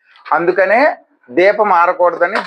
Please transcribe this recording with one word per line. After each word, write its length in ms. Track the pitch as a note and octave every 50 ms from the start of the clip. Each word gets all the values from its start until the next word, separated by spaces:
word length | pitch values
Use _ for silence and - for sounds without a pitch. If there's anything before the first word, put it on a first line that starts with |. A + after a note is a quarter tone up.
| _ _ _ - - - D3+
అందుకనే 440 | D#3 E3+ F3+ F3+ G3 F#3 F#3+ G#3 B3 D4 - - - _ _ _ _ _ B2 B2 D#3+
దీపం 320 | F#3 G3+ G3+ A3 G#3+ G3+ F#3 E3+
ఆరకూడదని 580 | E3+ F3 F3 E3+ F3 F3 E3+ E3+ F3 F3+ G3 - -